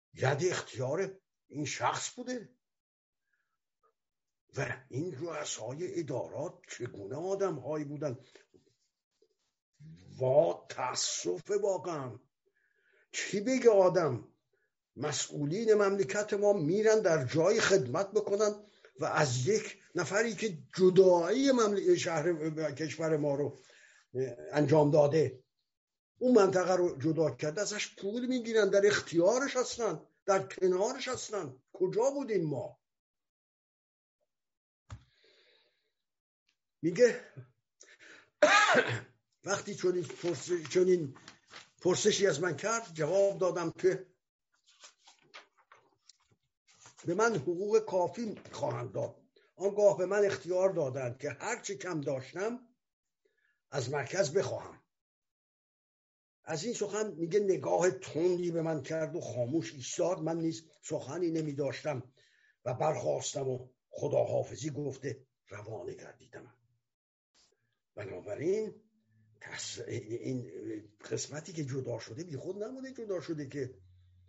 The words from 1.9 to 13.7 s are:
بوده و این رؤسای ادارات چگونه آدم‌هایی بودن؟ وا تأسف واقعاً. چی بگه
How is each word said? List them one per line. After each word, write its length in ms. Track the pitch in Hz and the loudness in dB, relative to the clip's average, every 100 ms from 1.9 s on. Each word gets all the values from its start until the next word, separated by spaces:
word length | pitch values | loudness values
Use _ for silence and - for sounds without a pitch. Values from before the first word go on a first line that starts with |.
| - - | -2 -6
بوده 340 | - 247 254 185 _ _ _ _ _ _ _ _ _ _ _ _ _ _ _ _ _ _ _ _ - | -10 -8 -8 -10 _ _ _ _ _ _ _ _ _ _ _ _ _ _ _ _ _ _ _ _ -6
و 200 | - - - | -6 -8 -10
این 260 | 123 180 | -8 -6
رؤسای 840 | 131 170 151 151 - 113 147 180 170 | -6 -8 -8 -8 -8 -10 -8 -8 -6
ادارات 540 | 151 123 85 104 165 - - | -6 -6 -6 -8 -10 -12 -18
چگونه 480 | - 123 101 98 139 | -12 -12 -10 -10 -8
آدم‌هایی 680 | 185 196 196 151 151 156 | -4 -2 -2 -4 -6 -6
بودن؟ 340 | 143 147 147 123 - - _ _ _ _ _ _ _ _ _ _ _ _ _ _ 151 90 92 95 | -6 -6 -6 -8 -14 -20 _ _ _ _ _ _ _ _ _ _ _ _ _ _ -20 -20 -18 -6
وا 480 | - 143 170 - - | 2 4 2 0 -10
تأسف 840 | - 127 - - - 170 180 - | -8 -6 -4 -6 -4 -6 -6 2
واقعاً. 680 | 202 202 180 175 156 127 101 _ _ _ _ _ _ _ _ _ | 6 6 4 -2 -4 -6 -10 _ _ _ _ _ _ _ _ _
چی 280 | - - 202 | -8 -4 -2
بگه 300 | 208 262 233 | 0 4 6